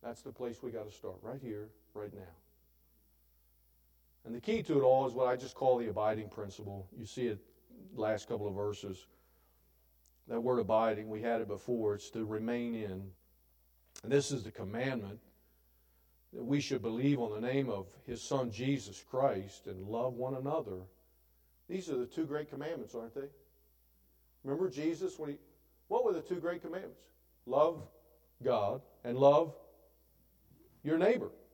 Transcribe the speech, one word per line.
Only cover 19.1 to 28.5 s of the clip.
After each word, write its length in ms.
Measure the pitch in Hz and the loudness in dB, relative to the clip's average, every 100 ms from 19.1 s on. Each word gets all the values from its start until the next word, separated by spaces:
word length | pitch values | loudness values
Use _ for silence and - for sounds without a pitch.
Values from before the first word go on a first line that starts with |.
Christ, 560 | 131 135 98 98 - - | 2 2 2 -4 -12 -12
and 220 | 95 95 | -10 -6
love 260 | 113 127 | -2 -2
one 220 | 120 127 131 | -2 -4 -4
another. 460 | 135 160 123 92 92 _ _ _ _ _ _ _ _ | -2 -2 -4 -8 -10 _ _ _ _ _ _ _ _
These 220 | 190 170 | -8 -2
are 80 | 131 | -2
the 80 | 123 | -2
two 200 | - 160 | -4 -4
great 240 | 147 147 | -4 -6
commandments, 440 | 135 147 160 107 | -8 -6 -6 -8
aren't 220 | 120 117 139 | -10 -10 -10
they? 140 | 139 - _ _ _ _ _ _ _ _ _ _ | -10 -14 _ _ _ _ _ _ _ _ _ _
Remember 260 | 135 143 185 | -4 0 0
Jesus, 480 | 143 156 165 185 - | 0 -2 0 -4 -4
when 140 | 151 | -8
he, 60 | 143 - _ _ _ _ | -8 -12 _ _ _ _
what 180 | 226 247 | 2 4
were 80 | |
the 80 | 175 | 2
two 180 | - 180 | -2 -2
great 220 | 165 175 | -2 -4
commandments? 400 | 165 175 190 - - _ _ _ - | -6 -8 -10 -16 -20 _ _ _ 0
Love 400 | 131 156 165 - - - - _ _ | 6 6 4 -8 -18 -20 -20 _ _
God 400 | - | 2